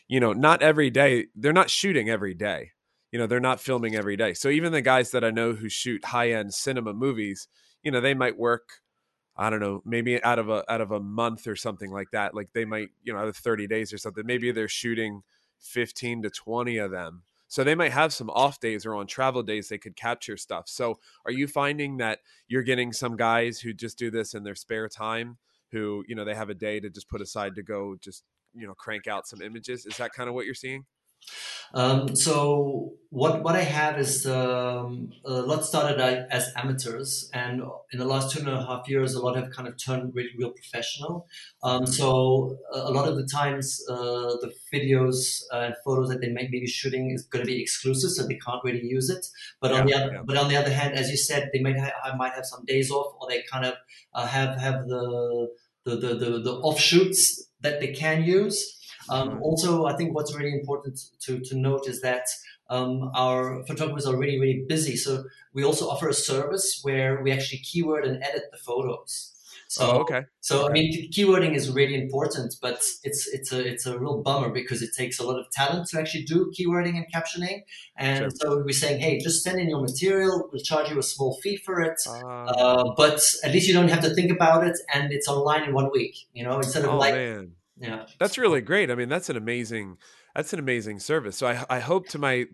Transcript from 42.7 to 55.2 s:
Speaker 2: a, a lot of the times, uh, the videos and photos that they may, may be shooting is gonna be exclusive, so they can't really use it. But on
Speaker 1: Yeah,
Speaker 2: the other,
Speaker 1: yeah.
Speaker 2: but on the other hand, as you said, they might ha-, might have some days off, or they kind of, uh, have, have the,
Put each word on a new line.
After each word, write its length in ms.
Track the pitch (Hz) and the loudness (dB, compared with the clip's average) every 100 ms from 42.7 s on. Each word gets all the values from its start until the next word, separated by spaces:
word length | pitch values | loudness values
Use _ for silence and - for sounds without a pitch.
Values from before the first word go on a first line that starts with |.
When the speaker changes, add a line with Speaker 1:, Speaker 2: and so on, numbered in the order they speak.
Speaker 2:
a, 40 | 131 | -6
a 120 | 135 | 0
lot 160 | 135 156 | 2 2
of 80 | 135 | 0
the 100 | 131 | -2
times, 540 | 143 143 139 131 - - | 0 0 0 -4 -6 -6
uh, 480 | 123 123 120 120 120 | -4 -2 -2 -2 -4
the 100 | 120 - - | -6 -12 -6
videos 720 | 139 131 131 127 127 - - - | -2 4 4 4 2 0 -4 -4
and 240 | 123 120 117 | -4 -4 -4
photos 280 | 139 131 127 | -2 0 2
that 100 | 127 | 0
they 80 | 120 | -2
may, 140 | 120 | -4
may 180 | 127 127 | -4 -4
be 60 | 123 | -4
shooting 440 | - 135 131 127 | -4 -4 -2 -2
is 120 | 127 | -4
gonna 240 | - 120 110 | -4 -4 -2
be 160 | - | -2
exclusive, 480 | - - 131 131 175 | -2 -2 0 0 0
so 160 | 151 120 | 0 -2
they 100 | 131 | -4
can't 260 | 123 123 | -6 -4
really 220 | 127 120 | -2 -2
use 240 | 120 131 131 | -2 -2 -2
it. 160 | - - - - - | -4 -8 -14 -20 -2
But 120 | 131 | 2
on 160 | 131 135 | 4 4
Speaker 1:
Yeah, 80 | 135 | 4
Speaker 2:
the 80 | |
other, 80 | 135 95 | 0 -4
Speaker 1:
yeah. 60 | - | -2
Speaker 2:
but 100 | 139 | 0
on 120 | 143 | 2
the 80 | 143 | 2
other 160 | 139 | 2
hand, 220 | 135 143 | 2 0
as 160 | 135 127 | 0 -2
you 60 | 143 | 0
said, 320 | - 147 139 | 0 -2 -2
they 60 | 131 | 0
might 180 | 135 131 | 0 0
ha-, 360 | 135 131 131 131 | -2 -4 -6 -2
might 160 | 127 | -4
have 100 | 131 | -4
some 220 | 127 135 127 | -10 -10 -2
days 240 | 135 131 | 0 2
off, 240 | 139 139 - | 0 -2 -8
or 120 | 127 | -4
they 120 | 123 - | -4 -4
kind 140 | 131 | -4
of, 100 | 127 - _ - _ | -2 -4 _ -20 _
uh, 140 | 123 120 | -6 -2
have, 340 | 131 135 131 | 0 0 0
have 260 | 131 131 123 | -2 -2 -2
the, 600 | 127 120 120 | -2 -2 -2